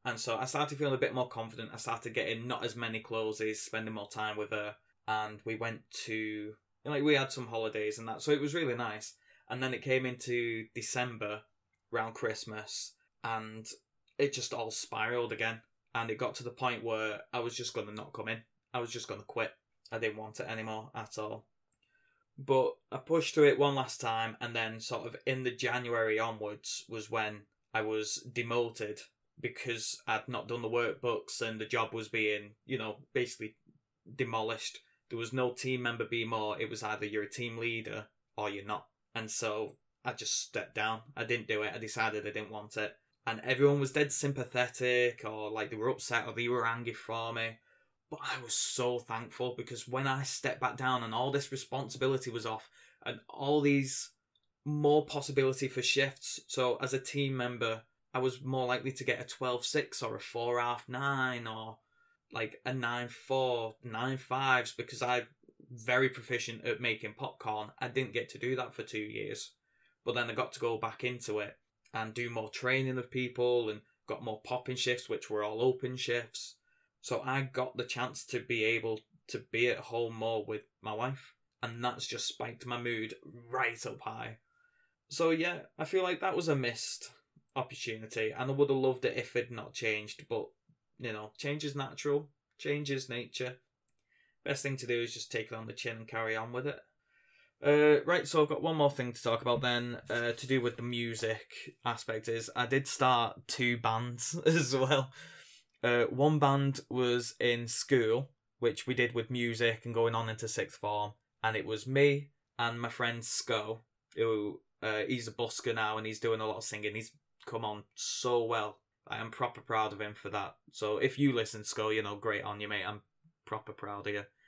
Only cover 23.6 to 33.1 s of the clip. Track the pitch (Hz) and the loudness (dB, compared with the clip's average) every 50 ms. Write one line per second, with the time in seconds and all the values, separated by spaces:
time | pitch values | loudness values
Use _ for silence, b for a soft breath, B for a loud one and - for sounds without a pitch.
23.6 | 143 143 139 135 131 - - - 131 117 113 113 113 113 110 - 117 117 117 117 | 4 4 4 2 0 -2 -4 -4 -2 0 0 0 0 -2 -4 -6 -8 -4 -2 -2
24.6 | 113 110 113 110 113 - 123 110 110 117 - - - 135 131 131 127 123 120 - | -2 -2 -4 -8 -6 -4 -4 -4 -4 -6 -10 -4 -2 -2 -2 0 0 -2 -2 0
25.6 | 127 120 120 123 123 120 117 113 113 110 107 110 113 117 110 107 107 104 104 - | 0 0 0 0 0 0 2 2 4 4 4 2 2 0 -2 -4 -6 -6 -6 -8
26.6 | - - - - - - 113 110 104 - 120 113 107 104 104 104 104 _ _ _ | -8 -8 -8 -8 -8 -8 -8 -8 -4 -2 0 0 0 0 -4 -8 -14 _ _ _
27.6 | _ _ - 113 107 107 110 110 107 107 - - - 123 113 120 117 117 117 123 | _ _ 0 0 2 2 2 0 0 -2 -4 -6 -8 -6 -4 -4 -2 2 2 2
28.6 | 120 117 113 - 113 104 107 - - - _ _ _ _ _ - - 120 - - | 2 2 0 -4 -6 -4 -6 -10 -12 -18 _ _ _ _ _ -8 -6 -6 -6 -4
29.6 | - 120 113 110 - - - - - - 113 107 - - 123 - - 113 120 120 | -4 -4 -2 -2 -2 -4 -6 -4 -2 0 0 0 0 -4 -6 -6 -4 -4 -4 -2
30.6 | 117 110 117 120 120 110 - - - 120 113 - - - - - 117 113 110 107 | -2 0 2 2 2 2 0 0 0 0 0 0 -2 -6 -6 -4 -4 -4 -4 -6
31.6 | 110 107 - 113 113 110 113 113 110 104 - 113 107 107 104 104 101 104 - _ | -4 0 2 0 2 0 -2 -6 -6 -2 0 2 2 2 2 0 -4 -10 -18 _
32.6 | _ - 131 117 110 110 104 - - _ | _ -4 -4 -4 -4 -6 -8 -10 -14 _